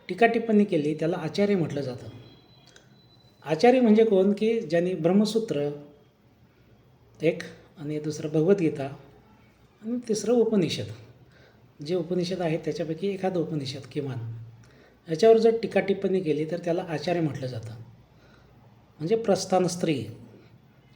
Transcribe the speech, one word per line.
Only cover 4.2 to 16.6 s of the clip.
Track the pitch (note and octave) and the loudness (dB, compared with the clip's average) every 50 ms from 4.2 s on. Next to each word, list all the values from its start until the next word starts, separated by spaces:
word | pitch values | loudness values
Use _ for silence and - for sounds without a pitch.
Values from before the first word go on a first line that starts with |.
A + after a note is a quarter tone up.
| F#3+ G3+ G3+ G#3 | 4 2 2 2
की | G#3+ A3 A#3 A3+ | 0 0 0 -2
ज्यांनी | G#3 D#3 D#3+ E3+ F3 F3+ F#3 | -2 0 0 0 0 0 -2
ब्रह्मसूत्र | E3 D#3 E3+ F#3 G3+ G#3+ G#3 - A3+ A3 - D3+ C#3+ C#3+ D3 D3 C#3+ - - - _ _ _ _ _ _ _ _ _ _ _ _ _ _ _ _ _ _ _ _ _ _ _ _ - | 0 0 2 4 4 4 4 2 -2 -2 -2 -2 -4 -2 -4 -6 -8 -12 -18 -20 _ _ _ _ _ _ _ _ _ _ _ _ _ _ _ _ _ _ _ _ _ _ _ _ -2
एक | - D#3+ F3+ F3 - - - - - - _ - | 0 0 0 0 -6 -14 -16 -20 -20 -20 _ -14
आणि | D3+ D3 D3+ D3+ | -10 -8 -8 -6
दुसरं | D3+ D#3 D3 - - D#3 | -6 -6 -8 -6 -8 -2
भगवद्गीता | D3 D#3+ D#3 F3 G3+ F#3+ E3+ D3+ - - C3+ C3+ - - - - - - _ _ - _ _ _ _ _ _ _ _ _ | 0 0 2 4 2 2 2 0 -2 -4 -6 -10 -10 -14 -18 -20 -20 -20 _ _ -20 _ _ _ _ _ _ _ _ _
आणि | G#3+ A3 A#3+ B3 - - | -10 -8 -8 -8 -4 -4
तिसरं | G#3+ G#3+ - G3+ B3 | -4 -2 0 2 2
उपनिषद, | B3 A3 G#3+ A3 G3+ E3+ C3+ - - A2 - - - - - - - - - _ - - _ _ _ _ _ _ - D3 | 4 4 4 4 2 2 2 -2 -4 -8 -10 -12 -16 -18 -20 -20 -20 -20 -20 _ -20 -20 _ _ _ _ _ _ -16 -8
जे | D3 F3 | -4 -4
उपनिषद | F#3 E3 E3+ F3+ F3+ F3 - F#3+ F3+ | -4 -2 -2 -2 -2 -2 -2 -4 -4
आहे | F3+ E3 D#3 D#3 | -2 -2 -2 -2
त्याच्यापैकी | - D#3+ D3 - E3+ D#3 E3 D#3+ F#3+ G3 | -2 -4 -4 -4 -6 -6 -6 -4 -4 -4
एखादं | G3 F3+ - F#3 F3+ F3 | -4 -2 -4 -2 -2 -2
उपनिषद | D#3 F3 E3+ D3+ C3+ B2+ - - - - | -2 -2 -4 -6 -6 -6 -8 -10 -14 -10
किमान, | - D3+ C3+ C3+ B2+ A#2+ - - - - - - - - - - - - - _ _ _ _ - | -8 -8 -6 -6 -8 -8 -8 -10 -12 -12 -14 -18 -20 -20 -20 -20 -20 -20 -20 _ _ _ _ -8
याच्यावर | D#3+ D#3 A3 A3+ A3+ A3+ | -2 4 6 6 6 8
जर | G#3 A#3 A3+ - - | 6 4 2 2 -2
टीका | F#3+ - G3 | -2 0 0
टिप्पणी | F#3 - G3 - - F#3+ F#3 F#3 | 0 0 -2 -2 0 -2 -2 0
केली | D#3 D#3 C#3+ C#3+ D#3 | 0 0 -2 -2 -2
तर | D#3 F3 | -4 -6
त्याला | E3+ | -6